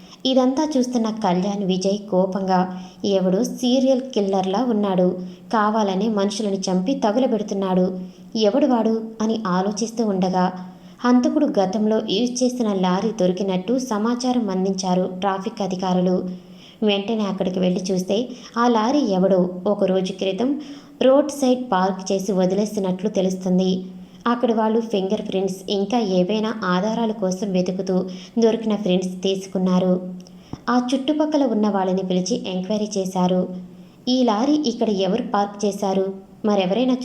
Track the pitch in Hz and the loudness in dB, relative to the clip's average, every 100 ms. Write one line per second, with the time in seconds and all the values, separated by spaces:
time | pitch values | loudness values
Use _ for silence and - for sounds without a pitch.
0 | - - 262 262 254 269 302 277 240 240 | -20 -6 2 4 4 2 0 0 0 -2
1 | 220 208 190 180 202 202 190 185 190 202 | -2 0 0 2 0 -2 0 0 0 -2
2 | - 185 185 196 190 185 180 - - - | 0 0 0 -2 0 2 0 -6 -14 -6
3 | 208 190 185 190 247 - 247 254 262 254 | 0 2 2 2 0 -2 2 4 4 2
4 | - - 196 190 185 196 254 208 202 180 | 0 -2 0 0 0 0 0 0 2 2
5 | 180 180 - - - 226 208 220 202 190 | 2 0 -10 -14 -2 0 2 2 0 0
6 | 226 208 202 208 208 190 185 185 185 277 | 0 0 0 -2 -2 -2 0 0 0 0
7 | 220 214 262 214 214 196 190 185 185 185 | 0 2 2 0 -2 -2 2 2 2 -2
8 | - - - 226 208 262 285 240 226 226 | -10 -16 -8 0 2 4 2 2 2 0
9 | 226 - 220 226 190 180 196 208 220 - | -4 -4 -2 0 0 0 0 -2 -4 -2
10 | 226 190 185 185 180 - - - - - | -2 0 0 2 0 -2 -14 -18 -20 -4
11 | 247 247 254 302 294 - 185 214 214 220 | 2 4 4 2 2 2 0 0 2 0
12 | 220 190 247 247 254 - 220 190 185 185 | 0 0 0 0 -2 0 0 2 2 2
13 | 220 214 180 185 196 185 185 254 247 208 | 0 2 0 2 -2 -2 0 -2 -2 -2
14 | 226 247 254 247 208 185 190 190 185 180 | 0 0 0 0 0 0 0 -2 0 0
15 | 185 185 202 190 214 - 190 185 185 180 | 0 -2 -2 -2 -6 -6 -4 -2 0 2
16 | 185 185 185 - - - - - 214 196 | 2 0 -2 -10 -16 -20 -20 -2 0 0
17 | 196 226 196 185 185 180 180 185 185 185 | 0 -2 -2 -2 -2 0 0 0 0 -2
18 | 185 208 247 - - 226 240 226 220 294 | 0 -2 -4 -10 -10 0 2 4 2 2
19 | 233 185 185 190 185 - 208 202 190 190 | 2 2 4 4 2 -2 -2 0 2 2
20 | 185 - 196 190 254 285 - - - - | -2 -4 -4 -2 -2 -2 -6 -16 -20 -2
21 | 254 269 294 - 254 254 - 185 190 190 | 4 4 2 -2 0 0 0 0 0 -2
22 | - 190 190 185 185 190 214 - 190 185 | -4 -4 0 0 2 0 -2 -2 -4 -2
23 | 214 196 185 185 185 180 185 185 - - | -2 0 -2 -2 0 2 2 -2 -6 -16
24 | - - 240 240 233 226 220 220 226 202 | -20 -8 -4 0 0 2 2 0 0 -2
25 | 190 202 - 190 190 185 - 202 202 247 | -2 -2 -2 -2 -2 -4 -4 -4 0 0
26 | 208 185 180 220 220 220 185 180 214 226 | 2 2 2 0 -2 -2 0 0 0 -2
27 | 226 214 185 185 190 185 180 185 190 185 | -2 -2 -4 -2 -2 0 0 -2 -2 -2
28 | 185 - - 233 226 220 220 208 190 185 | -2 -8 -6 2 2 2 -2 -2 2 2
29 | 185 - 196 190 - 196 185 180 185 180 | 0 -4 -2 -4 -4 -2 2 4 4 0
30 | 185 - - - - - - 247 247 269 | -2 -12 -16 -20 -18 -10 0 0 2 -2
31 | 269 302 302 302 262 214 214 196 185 185 | 0 0 0 2 2 2 2 2 0 0
32 | 185 185 180 233 202 185 185 214 208 196 | 0 0 0 -4 -4 -6 -2 -2 -2 -4
33 | 185 185 180 185 180 - - - - - | -2 0 2 2 -2 -8 -14 -20 -20 -10
34 | - 254 240 208 277 302 240 220 220 190 | -2 2 2 2 2 2 0 0 0 0
35 | 190 226 240 202 202 - 208 196 196 190 | 0 0 0 -2 -2 -2 -4 -2 -2 0
36 | 190 190 - - 208 202 180 214 254 254 | -2 -6 -16 -4 0 2 2 2 2 0